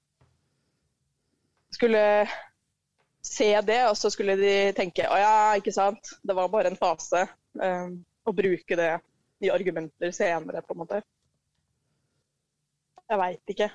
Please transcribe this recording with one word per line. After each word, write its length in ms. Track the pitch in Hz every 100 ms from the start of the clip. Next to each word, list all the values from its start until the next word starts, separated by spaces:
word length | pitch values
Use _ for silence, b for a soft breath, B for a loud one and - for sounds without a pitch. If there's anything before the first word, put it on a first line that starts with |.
| _ _ _ _ _ _ _ _ _ _ _ _ _ _ _ _ _
skulle 540 | - 233 214 208 208 208 B B _ _ _ _ _ _ _
se 240 | - - 214 208
det, 200 | 208 240 240
og 80 | 208
så 140 | 214
skulle 260 | - 196 196
de 160 | 202 196 196
tenke, 340 | 196 185 - 165
"Å 100 | 190
ja, 140 | 208 214 214 208
ikke 140 | 208
sant, 400 | 196 202 208 - -
det 120 | - 185
var 140 | 180
bare 180 | 214 180
en 60 | 190
fase", 460 | 185 160 - 175 190 - _ -
eh, 260 | 190 180 180 180 - _ 226
og 100 | 185
bruke 400 | 190 170 - 175
det 140 | 165 170 - _ _ _
i 100 | 190
argumenter 640 | 180 185 165 160 - 175
senere, 480 | - 190 165 - 175
på 120 | - 175
en 60 |
måte. 180 | 160 202 - _ _ _ _ _ _ _ _ _ _ _ _ _ _ _ _ _ _ _ -
Jeg 80 | 208
vet 320 | 180 175 -
ikke. 160 | 202 208